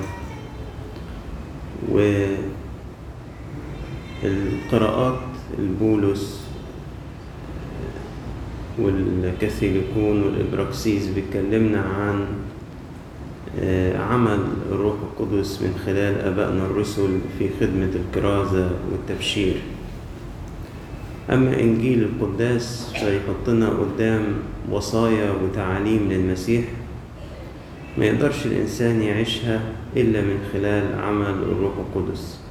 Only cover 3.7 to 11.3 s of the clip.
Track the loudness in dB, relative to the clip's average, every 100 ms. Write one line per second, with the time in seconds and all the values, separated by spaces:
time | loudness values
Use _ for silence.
3.7 | -8 -8 -8 -10 -4 0 0 0 -2 2
4.7 | 2 4 2 2 0 -6 -10 -8 -4 -2
5.7 | 0 2 4 4 2 -2 -8 -10 -10 -10
6.7 | -12 -12 -12 -12 -12 -14 -12 -10 -10 -8
7.7 | -8 -8 -8 -10 -10 -10 -8 -8 -8 -8
8.7 | 0 2 4 2 2 0 0 0 2 2
9.7 | 2 2 2 4 4 4 2 0 0 -2
10.7 | -2 0 2 2 -2 -2